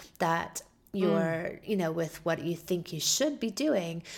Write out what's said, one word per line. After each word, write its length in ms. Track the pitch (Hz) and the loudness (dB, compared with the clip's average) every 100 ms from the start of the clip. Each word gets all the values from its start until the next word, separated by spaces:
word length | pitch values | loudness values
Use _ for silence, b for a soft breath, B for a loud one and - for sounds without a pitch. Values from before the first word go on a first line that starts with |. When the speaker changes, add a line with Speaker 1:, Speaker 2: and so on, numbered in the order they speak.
| B B | B B
Speaker 1:
that 440 | 165 165 - - - _ _ 196 | 2 2 -2 -8 -14 _ _ 2
Speaker 2:
Mm. 260 | 185 - 165 | 4 4 2
Speaker 1:
you're, 300 | 165 175 - | 0 -4 -6
you 120 | - 202 | -2 0
know, 160 | 165 | 0
with 320 | 165 160 - | 0 -2 -2
what 180 | 170 165 | -2 0
you 140 | 165 165 | 0 -4
think 360 | - 180 - | -2 -2 -2
you 60 | 156 | -2
should 380 | - - 294 269 | 0 2 2 0
be 120 | 226 | -4
doing, 520 | 208 302 220 170 165 - | 0 2 2 0 -6 -10